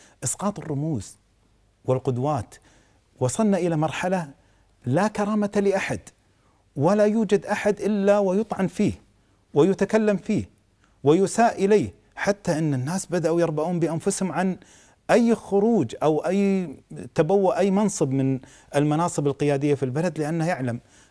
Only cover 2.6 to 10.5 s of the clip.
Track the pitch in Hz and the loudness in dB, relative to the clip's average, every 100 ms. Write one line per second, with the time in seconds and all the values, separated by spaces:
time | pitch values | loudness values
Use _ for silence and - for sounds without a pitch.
2.6 | _ _ _ _ _ - 127 - 214 190 | _ _ _ _ _ -4 -2 0 0 2
3.6 | 175 160 156 - 185 185 151 - _ _ | 0 0 -2 -2 -2 -2 -4 -12 _ _
4.6 | _ _ 123 147 208 214 208 214 202 208 | _ _ -2 0 0 0 -2 -2 -2 0
5.6 | 202 190 - 107 - - _ _ _ _ | 0 0 -2 -6 -8 -20 _ _ _ _
6.6 | _ - 156 208 208 220 208 202 - 202 | _ 0 2 4 4 2 2 0 0 -2
7.6 | 208 202 196 214 196 208 196 190 226 190 | -2 -2 -2 0 2 4 2 0 -2 -2
8.6 | 185 - 185 90 _ _ _ _ _ 143 | -2 0 -2 -2 _ _ _ _ _ 4
9.6 | 175 185 196 220 208 196 - 190 95 | 4 2 0 2 2 0 -2 -4 -4